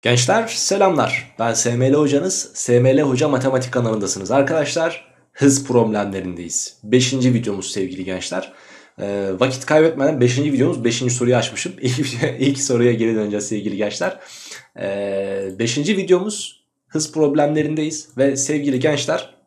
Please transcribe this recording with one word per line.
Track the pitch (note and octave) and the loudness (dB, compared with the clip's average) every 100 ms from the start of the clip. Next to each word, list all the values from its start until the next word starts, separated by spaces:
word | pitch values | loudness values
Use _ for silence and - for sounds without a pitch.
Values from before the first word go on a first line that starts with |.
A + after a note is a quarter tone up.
| A#2 | 2
Gençler | B2 - G#3 A3+ | 0 2 0 0
selamlar. | - - G3 G3 D#3 A2+ - - - | -4 -2 2 2 2 0 -2 -8 -4
Ben | A2+ | -2
S | A2 A#2+ A#2+ | 0 0 2
M | C3 | 2
L | |
hocanız. | C#3+ D3 C#3+ F3+ F#3 - | 4 2 2 0 -4 -8
S | - - A#2+ | -10 2 4
M | B2+ C3+ | 6 4
L | |
Hoca | D3 B2+ D3 | 2 2 2
Matematik | C3 C3 C3 B2 | 2 2 0 0
kanalındasınız | B2+ A#2 A2 G2 G2 F#2+ | -2 0 -2 -2 -6 0
arkadaşlar. | C3+ - E3 C#3 E3+ E3 E3+ - _ _ | 2 2 0 0 0 -2 -4 -16 _ _
Hız | - C#3 B2 - | 2 4 4 2
problemlerindeyiz. | A#2+ A2 G#2 G2+ F#2+ F#2 F2 E2+ - - - | 2 4 0 -2 -4 -6 -8 -6 -6 -6 -12
Beşinci | G#2+ B2 B2 C3+ B2+ | 2 2 4 2 2
videomuz | A#2 - G2+ F2+ | 2 0 -6 -6
sevgili | - F#2 F#2 | -6 -6 -6
gençler. | F#2 F2+ - F2+ - - - - - - | -8 -8 -6 -6 -8 -16 -20 -20 -20 -10
Ee, | G2 G2+ G2 F#2 | -6 -4 -4 0
vakit | B2+ B2 - | 0 0 2
kaybetmeden | D#3 D#3+ D#3+ C#3 D3+ | 4 4 4 0 4
beşinci | A#2+ A#2+ D3+ | 2 4 0
videomuz, | C3+ C#3 B2+ | 2 2 2
beşinci | A#2 A#2 B2+ | 0 0 -2
soruyu | A#2+ A#2+ B2 | 0 2 2
açmışım. | A2 - - - | 0 -6 -10 -4
<laughs> | |
İlk, | C3 B2 D3 A#2 D3+ - | -4 -2 -4 -2 -4 0
ilk | C#3 C#3 | -2 0
soruya | - A#2+ A#2+ | 0 2 4
geri | A2+ A2+ | 2 0
döneceğiz | A2+ G#2 G#2 G2+ | 0 -2 -4 -4
sevgili | G#2+ G2+ F#2+ | -6 -4 -4
gençler. | G#2 - F#3 - - - - - - - | -4 -2 -6 -6 -18 -20 -18 -20 -20 -10
Ee, | G2+ G2+ G2+ G2 G2 G2 G2 F#2+ | -6 -4 -4 -4 -4 -6 -8 -4
beşinci | A#2 B2 D3+ G3 | -4 -2 0 -2
videomuz | F3 F3+ G3+ G#3 - - _ _ _ | 2 2 2 -8 -12 -16 _ _ _
hız | D#3 D#3 | -6 -4
problemlerindeyiz. | D#3 D3+ C#3+ D3 D3+ D3+ D#3 D#3 D#3 - - | 0 2 2 2 2 -2 -2 -4 -6 -12 0
Ve | C3+ C#3 | 0 2
sevgili | - D#3 C#3+ B2+ | -2 -2 0 0
gençler | D3 D3 - D#3+ - _ | 0 0 -2 -4 -6 _